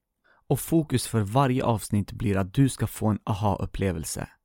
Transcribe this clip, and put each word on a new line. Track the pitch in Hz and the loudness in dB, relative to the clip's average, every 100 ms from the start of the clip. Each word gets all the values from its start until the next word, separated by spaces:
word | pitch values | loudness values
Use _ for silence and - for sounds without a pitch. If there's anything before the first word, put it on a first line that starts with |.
| _ _ _ _ - | _ _ _ _ -4
Och | 139 | -4
fokus | - 165 151 123 - | 0 0 2 0 0
för | 117 | 0
varje | 98 120 139 127 | 2 2 2 2
avsnitt | - 113 - 107 98 | 2 0 0 -2 -2
blir | - 101 95 | -2 0 0
att | 95 | 0
du | 135 135 | 2 2
ska | - 110 | 2 -4
få | - 107 | -2 -2
en | 104 | 0
aha-upplevelse. | - 95 104 95 98 - 98 82 - - - _ | -2 -2 0 0 -2 -2 -2 -2 -6 -8 -10 _